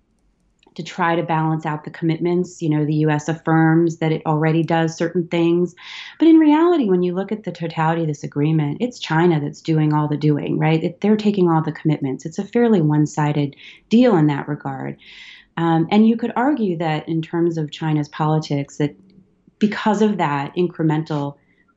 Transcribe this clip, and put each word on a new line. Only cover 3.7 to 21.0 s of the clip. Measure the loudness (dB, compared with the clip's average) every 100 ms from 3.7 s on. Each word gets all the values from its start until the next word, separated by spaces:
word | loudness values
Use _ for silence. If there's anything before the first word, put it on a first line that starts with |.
| 4 0 -2
that | -4
it | -2 -2
already | -2 0 0
does | 0 0 0 -2
certain | -4 -4 -4
things. | -2 0 2 -2 -6 -20 -18 -20 0
But | 6
in | 6
reality, | 6 4 4 2 2
when | 2
you | 0 -2
look | -4
at | -6 -8
the |
totality | -8 -6 -2 0 0
of | -2
this | -4 -6
agreement, | -2 0 2 0 -2
it's | -6 -6
China | 0 2 4 2
that's | -2 -8
doing | -2 0 2
all | 2 0
the | 0
doing, | 0 0 -2 -2
right? | 0 0
It, | -2 -4
they're | 0 2
taking | 0 2 2
all | 2
the | -2
commitments. | -4 -2 -2 -4 -6 -10
It's | -10
a |
fairly | -6 0 2 2
one-sided | 2 2 0 0 -2 0 -4 -6 -20 -20 _
deal | 4 4 4
in | 2
that | 0 -6
regard. | -8 -8 -10 -10 -12 -18 -20 -20 -20 _ -4
Um, | 0 0 2
and | 4 4
you | 2
could | -2 -2
argue | 0 0 -2 -2
that | -2 -4 -2
in | -4
terms | -4 -2 0 -2
of | -6
China's | -6 -2 -2 -2
politics, | -4 0 0 -2 -6 -6 -4
that | -4 -4 _ -20 _ _ _ _
because | -2 0 -2 2
of | 0 0
that, | -2 -2 -4 -2
incremental | -4 0 0 0